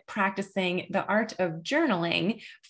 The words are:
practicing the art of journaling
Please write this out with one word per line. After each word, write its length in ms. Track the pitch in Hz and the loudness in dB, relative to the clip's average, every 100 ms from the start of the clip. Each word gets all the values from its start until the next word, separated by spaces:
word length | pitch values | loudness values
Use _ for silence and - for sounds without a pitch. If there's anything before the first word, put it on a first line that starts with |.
| - | -6
practicing 800 | 220 196 196 196 196 180 180 - | 0 0 0 -4 0 0 0 -2
the 140 | 185 - | -2 2
art 260 | 208 226 - | 0 0 0
of 220 | 180 165 | -2 -2
journaling 800 | 165 294 330 180 170 175 175 - - - - | -2 2 2 2 2 2 0 -2 -10 -20 -4